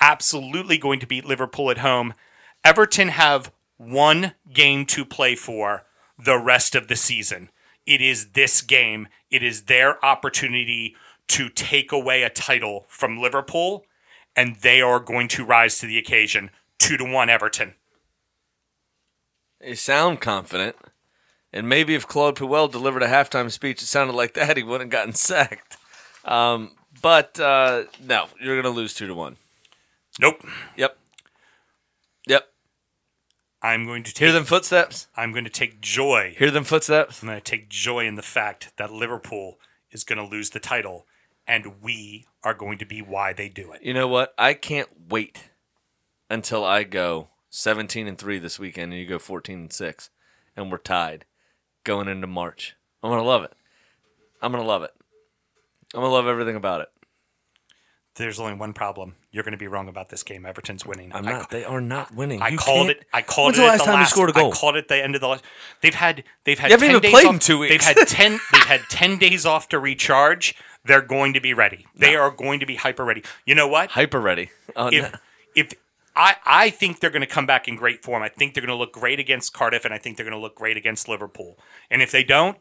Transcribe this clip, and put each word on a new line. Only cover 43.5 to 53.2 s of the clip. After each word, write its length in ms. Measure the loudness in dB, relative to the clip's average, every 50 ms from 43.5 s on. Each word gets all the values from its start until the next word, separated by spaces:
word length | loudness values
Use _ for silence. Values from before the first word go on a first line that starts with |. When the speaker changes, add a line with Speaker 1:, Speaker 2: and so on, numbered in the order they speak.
Speaker 1:
do 220 | -14 -18 -18 -18
it. 100 | -18 -14
Speaker 2:
You 100 | -10 -6 -4
know 140 | -2 -2 0
what? 240 | 0 -2 -2 -2 _ 2
I 160 | 2 2 2
can't 340 | 0 -4 -8 -8 -8 -8 -8 _ _ _ -8
wait 400 | -6 -6 -6 -8 -14 -20 -20 _ _ _ _ _ _ _ _ _ _ _ _ _ _ _ _ -10
until 340 | -10 -8 -6 -6 -4 -2 0
I 180 | 0 0 0 0
go 440 | -2 -4 -4 -4 -4 -4 -6 -8 _ _ _ _ _
seventeen 560 | -12 -6 -2 -2 -2 -2 -4 -8 -8 -10 -10
and 100 | -10 -12
three 220 | -12 -10 -8 -8 -8
this 200 | -8 -10 -12 -12
weekend 340 | -14 -14 -12 -12 -12 -10
and 80 | -12 -12
you 60 | -12
go 120 | -10 -10 -12
fourteen 400 | -10 -12 -14 -14 -14 -14 -16 -16
and 120 | -16 -14
six, 360 | -12 -12 -12 -12 -14 -16 -20 -20 _ _ _ _ _ _ _ _ _
and 140 | -14 -12 -10
we're 80 | -10 -10
tied 460 | -6 -4 -2 -2 -2 -4 -8 -14 _ _ _ _ _ _ _ _ _ _ _ _ -8
going 220 | -6 -6 -4 -6 -6
into 180 | -8 -10 -10 -10
March. 480 | -8 -8 -10 -10 -10 -14 -16 -18 -18 _ _ _ _ _
I'm 80 | -6 -4
gonna 120 | -4 -2